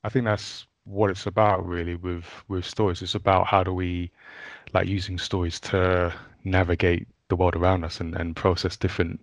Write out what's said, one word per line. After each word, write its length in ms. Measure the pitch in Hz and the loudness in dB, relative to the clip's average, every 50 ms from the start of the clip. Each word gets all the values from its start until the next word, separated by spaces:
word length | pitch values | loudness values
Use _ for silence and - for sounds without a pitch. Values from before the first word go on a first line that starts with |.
| - | -8
I 60 | 104 | 0
think 160 | - 131 120 | 0 2 2
that's 400 | 113 104 101 - - - - - _ _ _ _ | 4 0 0 -2 -10 -14 -14 -18 _ _ _ _
what 240 | - 98 101 107 101 | -10 0 2 2 2
it's 160 | 92 95 - | 2 -2 -6
about 400 | 104 95 110 107 104 98 92 90 | -2 2 4 4 4 4 2 -2
really 300 | 87 87 87 85 85 87 | -4 -4 -4 -4 -4 -6
with, 300 | 87 90 90 87 85 82 - - - - | -6 -4 -6 -6 -6 -8 -14 -18 -20 -10
with 180 | _ 98 92 90 | _ -4 -4 -4
stories. 360 | - - - 110 98 87 - | -4 -2 0 0 0 0 -2
It's 140 | 92 90 - | -6 -6 -6
about 320 | 107 - 101 95 92 - | 0 4 4 6 6 6
how 160 | - - 98 92 | 4 4 4 4
do 100 | 92 92 | 2 -2
we, 380 | 92 92 90 90 87 87 87 _ _ - - - - - - - - - - - | -2 -2 -2 -2 -4 -6 -6 _ _ -20 -20 -20 -18 -18 -18 -18 -20 -20 -2 0
like, 140 | 92 92 | 0 0
using 300 | 92 98 98 95 98 92 | 2 -2 -2 -4 -4 -6
stories 420 | 90 - - - 95 90 85 - - | -8 -6 -4 -2 -2 -2 -2 -4 -8
to 520 | - - - 95 90 92 90 90 87 87 85 - - - - _ _ | -8 -2 0 2 2 2 2 2 2 0 -2 -8 -16 -20 -20 _ _
navigate 640 | 98 92 92 92 87 87 82 - 90 87 - - - _ _ _ | 0 2 2 4 2 2 2 2 2 2 0 -4 -10 _ _ _
the 80 | _ 95 | _ 0
world 200 | 87 90 90 85 | 2 2 2 2
around 280 | 82 87 92 95 90 82 | 2 2 2 2 2 -2
us 160 | 82 - - | -6 -8 -8
and, 160 | 85 82 82 | -8 -6 -6
and 200 | 82 85 85 82 | -6 -6 -6 -6
process 420 | - - 98 90 - - 92 - | 0 2 2 2 2 -2 -6 -4
different 420 | - - 95 - - 90 85 87 - | -2 -4 -4 0 0 -2 -2 -2 -10